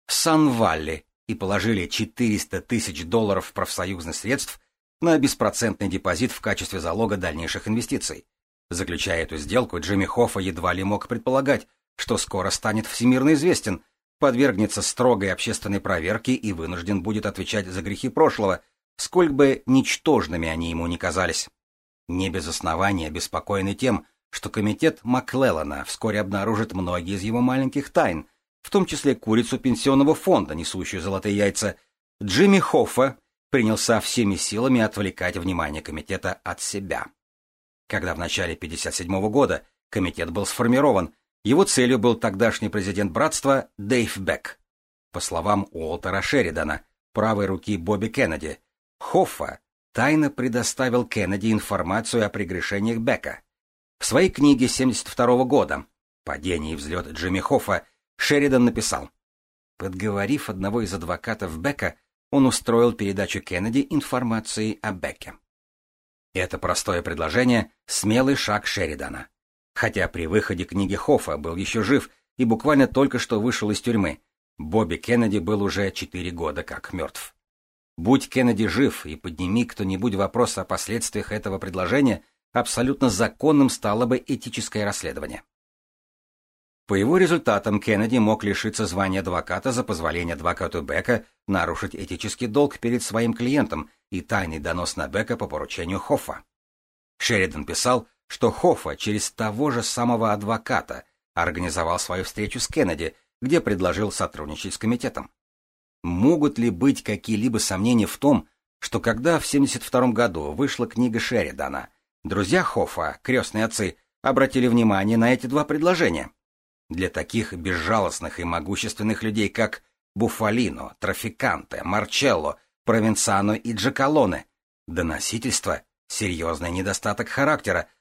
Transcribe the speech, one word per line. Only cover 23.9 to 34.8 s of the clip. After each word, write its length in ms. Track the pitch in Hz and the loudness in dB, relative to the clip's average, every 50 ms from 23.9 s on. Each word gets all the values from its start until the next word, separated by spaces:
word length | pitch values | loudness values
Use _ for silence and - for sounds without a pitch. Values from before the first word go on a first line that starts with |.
| 110 87 - _ _ _ _ _ | 0 0 -2 _ _ _ _ _
что 180 | - - - - | -12 -10 -10 -6
комитет 520 | - 110 104 107 107 - - 160 156 - - | -4 -2 0 0 0 2 0 0 0 0 -2
Маклеллана 800 | 120 123 127 - - - 131 135 120 90 78 76 71 73 69 69 | 0 0 0 0 -2 0 2 2 2 2 0 -2 -4 -6 -8 -8
вскоре 360 | - - - - 113 101 104 | -10 -8 -4 -4 -2 -2 -2
обнаружит 520 | 104 95 101 98 98 107 110 104 113 110 - | -2 -2 -2 -2 0 0 0 0 -2 -2 -4
многие 440 | 92 90 87 87 87 85 87 101 | -4 -4 -2 -2 -4 -4 -4 -4
из 60 | 98 92 | -4 -2
его 180 | 107 113 120 | -2 0 2
маленьких 500 | 120 127 127 135 135 131 - 147 139 - | 2 2 2 2 0 0 -2 -4 -4 0
тайн – 380 | - 175 156 107 85 78 - _ _ _ _ _ _ _ - | 2 2 2 2 0 -2 -8 _ _ _ _ _ _ _ -6
в 80 | - | 0
том 140 | - 202 180 | 2 2 2
числе 300 | - - 143 - 143 120 | 0 -2 0 2 2 0
курицу 440 | - - 110 110 117 117 - - 120 | 2 2 2 2 2 2 2 0 -2
пенсионного 560 | - 131 120 113 - 139 135 135 139 147 156 | 0 0 0 2 4 4 6 6 6 6 4
фонда, 400 | - - 190 185 120 90 71 76 | 2 4 2 4 4 2 0 -4
несущую 460 | 82 82 - - 95 87 - - 92 | -6 -6 -6 -6 -6 -6 -6 -6 -6
золотые 360 | 80 98 98 95 - 107 101 | -4 -2 -2 -2 0 0 2
яйца, 400 | 101 104 101 92 - - 101 85 - _ _ _ _ _ _ _ - 104 | 2 2 2 2 0 -2 -4 -4 -6 _ _ _ _ _ _ _ -8 -4
Джимми 360 | 101 90 117 185 202 196 190 | 0 4 6 8 8 8 6
Хоффа 580 | - - - 151 113 110 - - 131 135 131 - _ _ _ _ _ _ | 6 4 4 4 4 2 2 2 2 2 0 -4 _ _ _ _ _ _
принялся 500 | - 135 113 107 110 107 - - 117 110 | 2 2 4 4 2 2 2 2 2 2
всеми 340 | - - - 127 113 101 95 | 2 0 0 2 2 2 0
силами 460 | 82 - - 101 104 120 135 131 120 | -2 -2 -4 -2 0 2 2 4 4